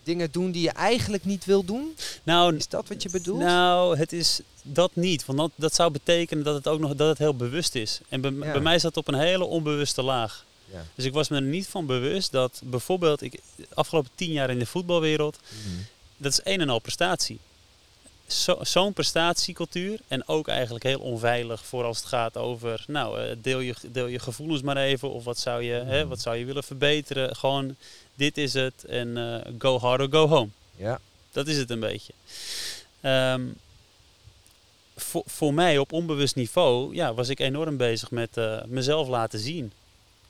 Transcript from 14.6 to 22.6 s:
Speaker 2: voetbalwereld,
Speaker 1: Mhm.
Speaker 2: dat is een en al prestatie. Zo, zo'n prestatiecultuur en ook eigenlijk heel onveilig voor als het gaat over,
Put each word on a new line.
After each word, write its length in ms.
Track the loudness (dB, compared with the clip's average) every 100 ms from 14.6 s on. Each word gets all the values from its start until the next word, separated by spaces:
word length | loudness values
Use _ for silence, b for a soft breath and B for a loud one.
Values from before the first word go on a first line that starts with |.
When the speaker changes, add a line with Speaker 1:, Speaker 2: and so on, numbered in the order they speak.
| -2
Speaker 2:
voetbalwereld, 720 | -4 -2 0 2 2 0 -4 B
Speaker 1:
Mhm. 260 | -12 -8 -8 -10 B -20 -8
Speaker 2:
dat 160 | -2
is 80 | 0
een 160 | 0 0
en 80 | 2
al 100 | 0
prestatie. 600 | -2 -2 0 0 -2 -6 -16 _ _ _ _ _ -20 -20 -6
Zo, 320 | -2 0 0
zo'n 300 | 2 2 2
prestatiecultuur 1080 | 2 0 2 2 2 -2 -4 -6 -6 -6 -8 -6
en 200 | -6 -2
ook 200 | -2 0
eigenlijk 360 | -2 -2 -4
heel 160 | -2 -2
onveilig 640 | -2 -2 0 0 -2 -8 -6
voor 180 | -4
als 120 | -4 -4
het 80 | -4
gaat 300 | -2 -2 -2
over, 480 | -6 -4